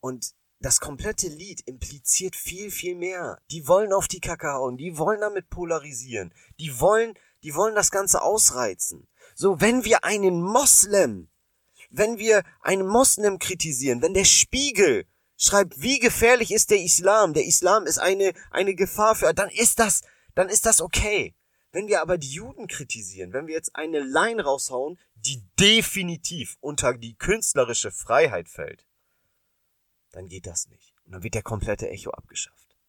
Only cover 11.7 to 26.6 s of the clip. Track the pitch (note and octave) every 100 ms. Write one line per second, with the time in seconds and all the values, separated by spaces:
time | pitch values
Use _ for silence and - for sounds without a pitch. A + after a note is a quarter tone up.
11.7 | _ - - G#3+ A#3 A3 G#3+ F3+ _ -
12.7 | F#3+ F#3+ A3 C4 - G#3 F#3+ - F3 D#3+
13.7 | B2+ C3+ A#2+ D#3 F#3+ G3 - - B3+ C#4+
14.7 | G#3+ F#3+ A2 - _ _ _ - G3+ F#3+
15.7 | - D3+ C#4 A#3 - A3+ B3 A#3 G#3 -
16.7 | G#3 F3 - F3+ G#3+ G3 D3+ C3+ D#3+ F3
17.7 | G#3+ D#3+ - F3 G3 G3 E3+ - - G3
18.7 | F#3+ F#3+ - G#3+ A3+ D#3+ D#3 G3 - A3+
19.7 | - A3 - - _ _ - F#3 G#3+ A#3
20.7 | A3 E3 - G#3+ G#3 G2 _ _ _ _
21.7 | E3 G#3 G3 D#3+ F3+ C#3 C#3 A3+ C#4 G#3
22.7 | - C#3+ A#2 F#2+ F#2+ F2+ A2+ D#3 D#3+ -
23.7 | - D#3 D#3 C3+ C#3 G#3 A#3 D3+ C#3 -
24.7 | B2+ C#3+ F3+ _ _ A2 C3+ - - G3
25.7 | A3+ - G3 F3 E3+ - E3+ - -